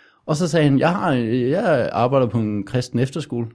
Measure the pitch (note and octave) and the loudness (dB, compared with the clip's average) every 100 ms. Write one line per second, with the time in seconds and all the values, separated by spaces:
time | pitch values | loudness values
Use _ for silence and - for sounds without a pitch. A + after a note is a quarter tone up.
0 | _ _ - D#3 F3 D#3+ D3 C3+ D#3 F#3 | _ _ -4 -2 0 2 4 4 2 0
1 | F#3+ C3 A2+ B2+ B2 E3 A3+ C#3+ G2 - | 0 0 0 0 0 0 0 0 0 0
2 | B2 C3+ B2 A#2 G#2+ G#2 G2 B2+ B2 A#2+ | 0 2 0 0 -2 -4 -4 -4 -2 -2
3 | B2+ E3 D3 A#2+ A#2 | -2 -4 -8 -6 -8